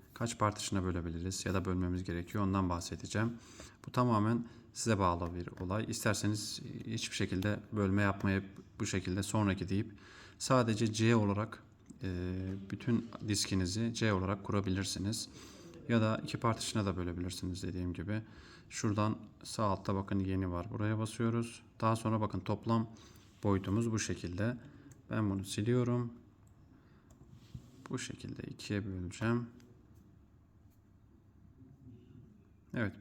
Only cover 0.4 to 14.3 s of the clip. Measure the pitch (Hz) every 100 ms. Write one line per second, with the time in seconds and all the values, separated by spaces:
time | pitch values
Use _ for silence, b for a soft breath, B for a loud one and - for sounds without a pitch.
0.4 | 104 101 - 98 90 85 82 82 92 95
1.4 | 95 95 92 92 90 90 92 87 87 107
2.4 | 98 98 92 85 - - 92 104 113 117
3.4 | B B B B - - 123 107 107 117
4.4 | 117 B B - 117 101 92 85 85 90
5.4 | 87 - 90 104 - - 113 101 104 107
6.4 | - - - - - 113 - - 98 95
7.4 | 104 104 - 107 98 101 101 95 101 95
8.4 | 98 - - - 104 98 90 95 95 110
9.4 | 101 98 90 98 110 B B B B -
10.4 | - 131 113 104 113 107 113 117 101 101
11.4 | 113 - - - - - 95 90 90 92
12.4 | 95 98 98 104 - 110 - - 107 98
13.4 | - 95 90 101 117 113 113 98 95